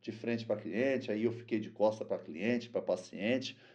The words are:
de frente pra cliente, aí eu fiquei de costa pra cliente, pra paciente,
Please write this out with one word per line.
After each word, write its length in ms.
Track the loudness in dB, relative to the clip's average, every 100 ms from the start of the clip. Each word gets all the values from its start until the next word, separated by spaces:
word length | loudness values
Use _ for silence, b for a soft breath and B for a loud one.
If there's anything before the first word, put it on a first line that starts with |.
de 100 | -10
frente 340 | -6 -2 -2 0
pra 120 | -2
cliente, 540 | -2 0 2 2 0
aí 120 | 0
eu 80 | 0
fiquei 280 | 0 -2 -2
de 100 | -2
costa 340 | 2 4 4
pra 160 | -2 -4
cliente, 500 | -6 -2 2 2 0
pra 120 | -4
paciente, 760 | 0 -2 -2 -2 2 2 0 -10 b